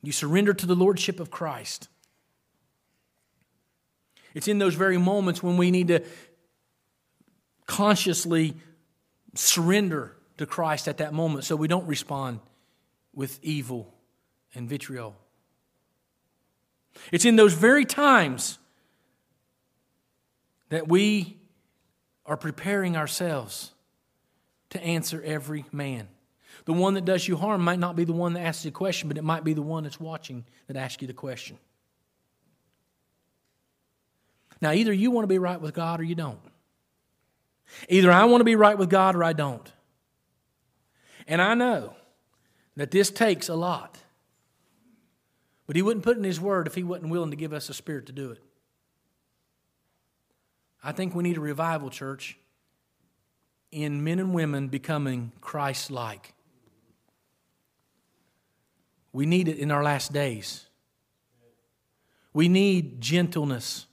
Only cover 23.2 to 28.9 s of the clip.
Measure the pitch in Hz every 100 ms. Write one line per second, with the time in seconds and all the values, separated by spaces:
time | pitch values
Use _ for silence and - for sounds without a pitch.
23.2 | 180 147 107 - - _ _ _ _ _
24.2 | _ _ _ _ _ 185 170 170 160 160
25.2 | - 156 139 151 135 143 143 127 98 _
26.2 | _ _ _ - - 165 190 196 175 185
27.2 | 180 170 196 208 175 180 175 170 170 170
28.2 | 175 170 165 160 160 - 190